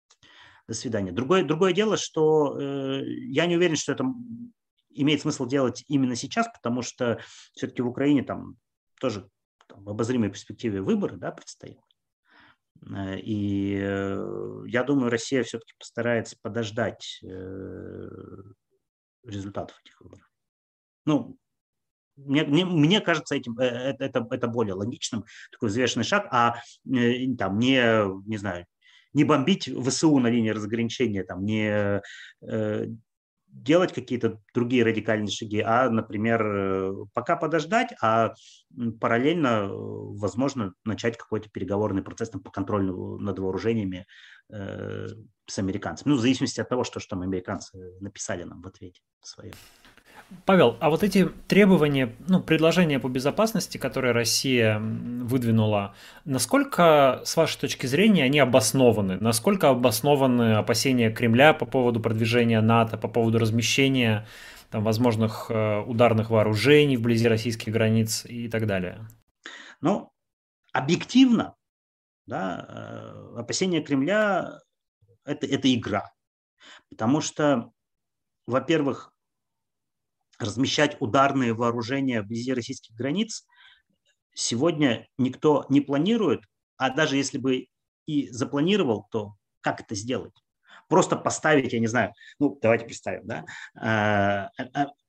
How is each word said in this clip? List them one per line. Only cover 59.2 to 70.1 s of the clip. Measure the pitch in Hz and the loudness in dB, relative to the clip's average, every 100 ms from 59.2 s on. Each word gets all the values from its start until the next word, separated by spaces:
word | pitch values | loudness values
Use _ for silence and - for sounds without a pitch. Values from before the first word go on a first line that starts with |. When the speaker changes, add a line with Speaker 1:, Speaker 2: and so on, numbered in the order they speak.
| 110 113 196 196 147 | 0 2 2 4 4
Speaker 2:
обоснованы | 123 123 113 143 143 135 123 117 107 | 4 2 2 2 4 4 4 4 4
опасения | 107 117 139 127 110 | 2 0 2 2 2
Кремля | 110 117 117 147 | 2 4 6 6
по | 151 139 | 6 0
поводу | 131 123 113 | 0 2 0
продвижения | 110 110 113 120 117 113 | 0 0 2 2 4 4
нато, | 110 117 110 107 | 6 4 2 -2
по | 107 | -2
поводу | 120 113 113 | 0 2 2
размещения, | 113 117 113 - 135 135 117 107 110 - - - - | 2 0 0 2 2 2 2 0 -4 -16 -20 -20 -8
там, | 113 | -2
возможных, | 107 107 123 110 110 - - | 0 2 2 2 0 -2 -4
э, | 110 107 104 | -2 0 -2
ударных | 104 113 120 110 110 | -2 4 4 4 2
вооружений | 110 107 107 120 151 147 127 | 2 4 2 6 6 6 2
вблизи | 117 117 117 | 2 2 4
российских | 107 117 110 - | 2 0 -6 -2
границ | 110 110 113 110 - - | 0 2 2 2 -4 -8
и | 120 117 | -10 -6
так | 113 110 | -4 -2
далее? | 95 87 107 113 - _ _ - - - - | -2 -4 -10 -16 -20 _ _ -20 -20 -20 -4
Speaker 1:
Ну, | 147 202 - | -2 -2 -4